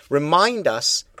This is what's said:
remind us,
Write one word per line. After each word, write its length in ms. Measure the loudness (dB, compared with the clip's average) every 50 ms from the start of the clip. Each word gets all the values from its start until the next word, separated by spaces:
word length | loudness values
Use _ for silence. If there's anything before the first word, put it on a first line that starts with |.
| -8 -4
remind 580 | -2 -2 0 2 2 2 2 2 0 -2 -2 -2
us, 380 | -2 -2 -2 -4 -4 -4 -6 _ _ -20